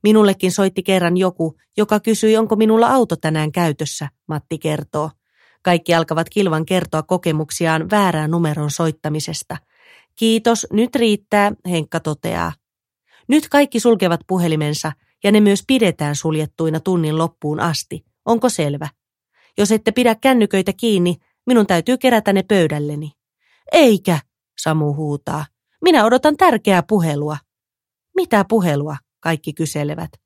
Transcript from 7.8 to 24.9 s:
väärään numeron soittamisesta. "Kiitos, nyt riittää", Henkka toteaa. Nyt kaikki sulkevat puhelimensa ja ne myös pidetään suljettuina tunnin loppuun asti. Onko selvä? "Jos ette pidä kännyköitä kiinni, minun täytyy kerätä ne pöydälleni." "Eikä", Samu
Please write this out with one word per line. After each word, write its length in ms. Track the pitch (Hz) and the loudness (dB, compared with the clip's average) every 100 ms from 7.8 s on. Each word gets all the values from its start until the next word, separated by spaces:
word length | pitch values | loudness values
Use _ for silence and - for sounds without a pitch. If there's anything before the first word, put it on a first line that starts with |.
| 165 | 0
väärään 420 | 208 196 160 151 | 0 2 0 -2
numeron 400 | 170 165 151 151 | -2 -2 -2 -6
soittamisesta. 840 | - 165 156 156 151 151 160 - 151 _ _ _ - _ _ | -4 -4 -4 -6 -6 -8 -10 -12 -16 _ _ _ -20 _ _
"Kiitos, 520 | 226 220 226 233 - | 0 2 2 0 -2
nyt 240 | 208 247 226 | -2 0 0
riittää", 560 | 233 208 _ 208 202 208 185 | 0 0 _ 0 0 -2 -4
Henkka 300 | 170 151 165 | -4 -4 -6
toteaa. 540 | - 151 - - 85 - _ _ _ _ _ _ _ | -6 -6 -6 -4 -6 -8 _ _ _ _ _ _ _
Nyt 200 | 294 - | 0 2
kaikki 300 | 285 285 233 | 2 2 2
sulkevat 400 | 240 220 185 165 - | 2 2 2 -2 -2
puhelimensa 640 | 185 175 156 147 151 160 156 _ _ | -2 0 0 -2 -4 -8 -12 _ _
ja 80 | 202 | 2
ne 80 | 214 | 4
myös 240 | 208 196 - | 4 2 0
pidetään 480 | 262 214 - 147 147 | 0 0 0 -4 -4
suljettuina 640 | 160 156 151 _ 165 156 | -4 -4 -6 _ -4 -2
tunnin 380 | 160 180 156 156 | -2 -2 -2 -2
loppuun 420 | 165 _ 147 151 | -4 _ -8 -4
asti. 460 | 170 156 - 165 _ _ - | -4 -4 -8 -14 _ _ -2
Onko 240 | 233 247 | 0 0
selvä? 400 | - 147 143 151 _ _ _ _ _ _ - | -2 -4 -6 -10 _ _ _ _ _ _ -2
"Jos 140 | 202 | 0
ette 200 | 214 220 | 2 0
pidä 240 | 220 240 220 | 0 0 2
kännyköitä 580 | 269 254 208 196 185 | 2 2 2 0 -2
kiinni, 420 | 190 233 202 175 175 _ _ - | -4 -2 0 0 -4 _ _ 0
minun 220 | 240 208 | 2 4
täytyy 300 | 180 165 254 | 0 0 0
kerätä 360 | 254 233 208 | 2 2 2
ne 100 | 196 | -2
pöydälleni." 680 | 190 202 160 147 147 147 156 _ _ _ _ _ - | 2 0 0 -2 -6 -8 -12 _ _ _ _ _ 0
"Eikä", 480 | 349 269 202 - 160 - _ _ - | 4 6 4 2 -2 -4 _ _ -8
Samu 320 | - 156 147 | -4 -2 -2